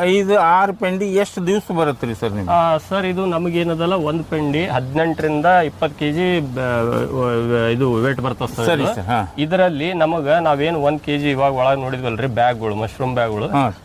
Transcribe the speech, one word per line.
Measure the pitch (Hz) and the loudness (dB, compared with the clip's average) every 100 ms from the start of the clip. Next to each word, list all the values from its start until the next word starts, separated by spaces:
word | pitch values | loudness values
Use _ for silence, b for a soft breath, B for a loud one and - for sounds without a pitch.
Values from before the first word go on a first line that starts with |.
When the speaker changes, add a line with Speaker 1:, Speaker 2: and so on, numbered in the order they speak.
Speaker 1:
ಐದು | 180 202 196 202 | 2 2 4 4
ಆರು | 165 185 202 | 6 4 2
ಪೆಂಡಿ | 180 185 185 202 | 0 -2 -2 0
ಎಷ್ಟು | 190 202 202 175 | 0 0 -2 0
ದಿವ್ಸ | 208 - | 0 0
ಬರತ್ರಿ | 170 151 123 120 | 0 0 0 -4
ಸರ್ | 110 113 | -2 -4
ನಿಮ್ಗೆ? | 101 95 | -2 2
Speaker 2:
ಆ, | 175 165 156 | 2 4 0
ಸರ್, | - 190 185 | -2 -4 -2
ಇದು | 180 190 | -2 -2
ನಮಗೇನದಲ್ಲ, | 165 175 170 170 160 170 | -2 -2 0 0 0 0
ಒಂದ್ | 190 151 160 | 0 0 -2
ಪೆಂಡಿ | 156 160 147 151 185 | -4 -2 0 0 0
ಹದಿನೆಂಟರಿಂದ | 127 131 147 165 160 156 151 165 | -2 -2 0 0 0 0 2 4
ಇಪ್ಪತ್ತು | 180 151 - 160 - | 4 2 -2 -4 -2
ಕೆಜಿ | 151 156 180 175 | -2 0 0 0
ಬ-, | 139 127 | -2 -4
ವ-, | 127 120 117 120 120 131 123 117 117 120 113 | -2 0 0 0 -2 -2 0 0 0 2 2
ಇದು | 120 135 | 2 0
ವೇಟ್ | 113 131 127 | 2 0 0
ಬರ್ತದೆ | 123 110 123 - | -4 -4 -6 -2
ಸರ್ | 117 | 0
Speaker 1:
ಸರಿ | 160 | 0
Speaker 2:
ಇದು. | 135 | 0
Speaker 1:
ಸರ್, | - | -2
ಹಾ. | 95 117 92 - | -2 -2 -2 -4
Speaker 2:
ಇದರಲ್ಲಿ | 156 185 180 143 165 | -2 2 2 0 -4
ನಮಗ | 180 160 170 139 | 0 0 0 2
ನಾವೇನ್ | 165 165 139 156 165 | 2 2 0 0 0
ಒಂದ್ | 143 151 | 0 -2
ಕೆಜಿ | 147 147 143 | -2 -2 0
ಇವಾಗ | 135 139 | 2 2
ಒಳಗ್ | 131 131 135 | 2 2 2
ನೋಡಿದ್ವಲ್ರಿ | 131 131 127 113 131 | -2 -4 -4 -2 -2
ಬ್ಯಾಗ್ಗಳು, | 117 123 117 110 | 2 2 2 -2
ಮಶ್ರೂಮ್ | 104 110 - 131 | -2 -4 -4 -4
ಬ್ಯಾಗ್ಗಳು, | 123 113 107 147 | 0 -2 -2 -2
Speaker 1:
ಹಾ. | 139 123 - | 0 0 -4